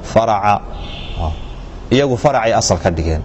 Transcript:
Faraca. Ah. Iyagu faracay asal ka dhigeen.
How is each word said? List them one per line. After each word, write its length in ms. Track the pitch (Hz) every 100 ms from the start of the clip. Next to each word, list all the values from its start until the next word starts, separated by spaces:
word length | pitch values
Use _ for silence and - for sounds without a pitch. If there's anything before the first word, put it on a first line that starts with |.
Faraca. 520 | - - 113 104 104 104 - - - - - -
Ah. 80 | 82 80 - - - - -
Iyagu 260 | 123 143 120
faracay 340 | 151 135 113
asal 240 | 110 - 92
ka 140 | -
dhigeen. 320 | 82 80 80